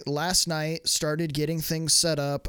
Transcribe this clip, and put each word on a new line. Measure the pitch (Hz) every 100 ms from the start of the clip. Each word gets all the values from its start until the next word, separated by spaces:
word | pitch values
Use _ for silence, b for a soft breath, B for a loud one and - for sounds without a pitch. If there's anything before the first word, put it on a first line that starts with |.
| -
last | 143 165 190 -
night, | 156 156 165 -
started | - 156 151 170
getting | 143 151 165
things | 156 160 160
set | - 165 151
up. | 143 143